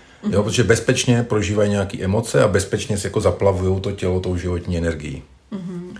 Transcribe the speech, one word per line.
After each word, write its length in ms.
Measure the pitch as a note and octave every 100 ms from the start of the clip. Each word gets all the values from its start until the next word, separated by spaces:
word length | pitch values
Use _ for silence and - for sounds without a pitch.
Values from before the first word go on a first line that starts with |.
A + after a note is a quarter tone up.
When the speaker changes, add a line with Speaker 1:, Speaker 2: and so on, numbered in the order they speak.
| - -
Speaker 1:
Jo, 60 | G#3+
Speaker 2:
Mhm. 140 | G2+
Speaker 1:
protože 200 | G#2+ A#2
bezpečně 600 | G2+ A2+ - B2+ - A#2
prožívají 460 | A#2 G#2+ G2+ G#2 G#2
nějaké 280 | G2+ F#2+ -
emoce 400 | F#2 G#2 A2 C#3+
a 40 | A#2
bezpečně 500 | G2 F#2+ G#2 - G2+
si 100 | G2
jako 140 | A2
zaplavujou 580 | G2 F2+ G2 F#2 F#2+ F#2+
to 120 | G2+
tělo 280 | F#2 F#2+ F2+
tou 180 | F2+ F2+
životní 400 | F2+ F2 E2+ F2
energií. 460 | E2 D2+ D2 C#2 - - _
Speaker 2:
Mhm. 420 | G3+ F3+ F3 F3+ -